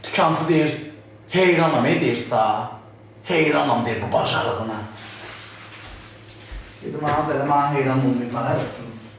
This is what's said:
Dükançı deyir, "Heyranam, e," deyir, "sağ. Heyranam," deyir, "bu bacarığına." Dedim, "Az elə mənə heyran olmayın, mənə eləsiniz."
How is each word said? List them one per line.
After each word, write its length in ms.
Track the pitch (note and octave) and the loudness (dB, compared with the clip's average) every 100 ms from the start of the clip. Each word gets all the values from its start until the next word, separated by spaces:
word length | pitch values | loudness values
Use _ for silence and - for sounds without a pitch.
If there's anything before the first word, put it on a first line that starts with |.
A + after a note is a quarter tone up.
Dükançı 440 | - - E3 D#3 D#3+ | -6 2 2 2 2
deyir, 240 | D#3 D3+ - - - - - - | 4 4 -2 -10 -16 -20 -20 -2
"Heyranam, 560 | F3+ F3+ E3 D#3+ C#3+ B2 | 4 4 6 4 4 2
e," 160 | F3 | 2
deyir, 240 | B2 A#2 - | 2 0 0
"sağ. 420 | A#2 A2 - - - - - - - | 2 2 0 -4 -10 -18 -20 -20 -20
Heyranam," 600 | - E3+ D3+ D3 C#3+ A#2+ A#2 | -2 2 4 4 2 2 0
deyir, 160 | A2 | -2
"bu 120 | - | 0
bacarığına." 680 | - - A2 A2 A#2+ A2 A2 G#2+ - - - - - - - - - - - - - - - - - - - - | 0 0 0 -2 -2 -4 -6 -10 -14 -16 -14 -14 -14 -16 -16 -18 -16 -16 -16 -18 -20 -20 -20 -14 -14 -14 -14 -10
Dedim, 200 | D3 D3 | -4 0
"Az 240 | D3 D#3 | 0 2
elə 160 | C3+ C#3+ | 0 2
mənə 240 | D3 C#3+ | 4 4
heyran 260 | C#3+ C3 C3 | 2 2 4
olmayın, 320 | C3+ A#2+ A#2+ | 2 2 -2
mənə 180 | C3 - - | -2 0 0
eləsiniz." 420 | - - - - - | -2 -8 -12 -12 -14